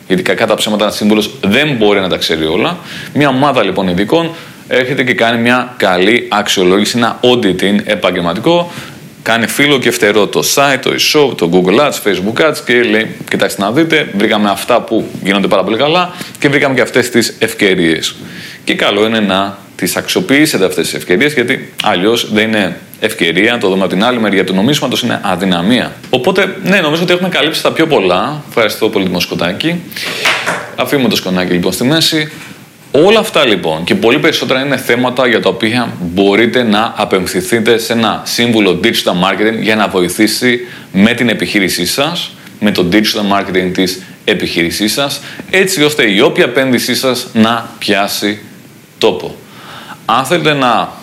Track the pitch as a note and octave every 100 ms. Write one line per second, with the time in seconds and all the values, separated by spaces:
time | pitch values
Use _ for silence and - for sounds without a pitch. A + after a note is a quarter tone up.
0 | - F#2 F2+ F#2 A2+ G#2+ - G#2+ G#2 -
1 | G#2+ G#2+ G#2+ - G2 A2+ D3+ B2 G#2 G2+
2 | F#2 E2 - E2 D#2 F2+ C#3+ F3+ - -
3 | - - C#3+ C3 C#3+ B2+ G2+ F#2 F#2+ F2
4 | G#2 D#3+ E3 E3 - - - B2+ C3 C#3
5 | B2+ A#2+ A2+ A#2 A#2 B2+ B2 - G2+ F2+
6 | F#2 A#2 - G#2 G2+ - F2+ G2 G2+ A#2+
7 | A#2+ - B2 B2 G#2 F2+ G2 G#2 G#2 G#2
8 | F#2 F2+ F2 F#2 - E3+ E3+ - - -
9 | - - - A2+ A2 - C#3+ C#3 A#2+ A#2
10 | G#2 G#2 F#2+ D#2+ - - C#3+ C3 - -
11 | - D#3 C#3 - E2+ F2+ F2+ G#2+ D3 -
12 | G#2 F#2+ F#2+ B2+ D#3+ D3+ - B2 A#2 G#2+
13 | A2 - - G2 G#2 - G2+ B2 D#3+ D#3
14 | D3 G2 G#2+ G#2+ G#2 G2 - A#2+ F#2+ A2
15 | F2 - F#2 G2 F#2 G#2 F#2+ A2 C#3+ E3+
16 | F3+ - - - C#3+ C#3 C#3 B2+ A2 B2+
17 | A#2 A#2+ A2 - A2 - G2+ F#2 E2 D#2+
18 | - - - - - - - - D#3 G#2
19 | A2 A2+ G2+ F#2+ G2+ G2 - - F#2 -
20 | F2 - F#2 C3+ D3+ - F#2 - D#2+ D2+
21 | - - C#3+ D3 A#2 - - - G#2+ F#2+
22 | G2 A2+ - G#2+ A2 A2 F#2 - - -
23 | G#2+ - E2+ E2+ A2 A#2+ G#2 F#2+ F#2+ F2
24 | A2+ B2 G#2+ F#2+ F#2+ F#2+ A2 D3 C#3 -
25 | A#2+ A2+ G2+ F2+ F#2+ F2 F2 A#2+ D#2 -
26 | - B2+ B2+ G3 G3 - - G3 D#3 E3
27 | F3 F3+ F#3 D#3+ D3 D#3+ D3+ - D#3+ C3+
28 | F#2+ F2+ A#2 D3+ D3 - G#2+ - A2 G#2
29 | F#2 F2+ - E2+ E2+ G#2+ D#3 F3 F3 -
30 | - - - - - - - - C3 C#3+
31 | A#2+ G2+ F#2+ F#2 F2+ F2+ F2 - B2 D#3+
32 | D#3 D#3+ D3+ - - - - - - C3
33 | F3+ A3 - E3 C#3 G2 F2 D#2 F2 G#2
34 | G#2+ C#3+ D#3 - B2 C3 C#3 B2+ - A#2+
35 | B2+ B2 B2+ G#2+ F#2+ F#2 A2 B2 A#2 A#2+
36 | F2 F2 G2+ G2+ A#2 A#2+ A#2 G#2 A#2 -
37 | G#2 F#2+ E2 F#2 F2 A#2 A2 A2+ - A#2
38 | A2 E2 - - A#2+ A2 G2 F2 G#2 A#2+
39 | - F2+ F#2+ G2 G#2+ A2+ G2+ A2 G2 F#2+
40 | F2 - A2 - B2 A#2+ - - - F#2
41 | G#2 A#2+ B2 G2 F2 G#2+ F#2+ - F2 -
42 | C#3+ F3 - - - - G#2+ F2+ F2 G2+
43 | G#2+ A2 G2+ G2+ F#2 F#2 F#2 F2+ F#2 -
44 | - - - G2+ E2+ F2+ E2+ - G#2 -
45 | C#3+ - - - - F#3+ G3 F#3 D3 D3
46 | A#2+ G2 D3 E3 D3+ B2 C3 A#2+ - A#2+
47 | C3 A#2+ - A#2 A2 A#2 A#2 - - G2
48 | G2+ - G#2 G#2 - - - - - -
49 | A2+ F2+ D#2+ - - - - - - -
50 | - A2+ C3+ F3 D#3 C#3+ B2+ G#2+ E2+ -